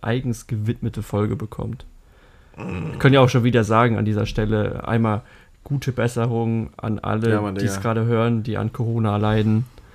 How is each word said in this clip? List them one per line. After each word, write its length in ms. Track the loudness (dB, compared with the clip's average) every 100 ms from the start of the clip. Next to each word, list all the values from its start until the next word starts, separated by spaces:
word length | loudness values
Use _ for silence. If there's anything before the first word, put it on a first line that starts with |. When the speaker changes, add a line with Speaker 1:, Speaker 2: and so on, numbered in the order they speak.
Speaker 1:
eigens 460 | -4 -2 -2 -6 -6
gewidmete 560 | -4 -2 -2 -4 -6
Folge 340 | -4 -2 -2 -2
bekommt. 480 | -6 -8 -8 -8 -14 -20 -20 -20 -20 -20 -20 -16
Wir 420 | -10 -8 -8 2
können 140 | 4
ja 60 | 6
auch 80 | 6
schon 160 | 4
wieder 200 | 2 2
sagen 340 | 2 4 4 2
an 80 | 0
dieser 180 | 0
Stelle 640 | -2 -2 0 0 -2 -4 -2
einmal 320 | 0 2 0 -4 -20 -20 -20
gute 280 | -6 -4 -4
Besserung 800 | -2 -2 0 -2 0 0 -2 -4 -8
an 200 | -6 -4
alle, 320 | -2 0 2
Speaker 2:
Ja, 100 | 2
Mann, 120 | 0
Speaker 1:
die 100 | -2 -2
es 60 |
Speaker 2:
Digga. 80 | -2
Speaker 1:
gerade 220 | -2 0 2
hören, 360 | 2 2 0
die 120 | -2 -2
an 160 | -4
Corona 440 | -2 -2 0 0 2
leiden. 480 | 2 2 4 2 0 -10 -20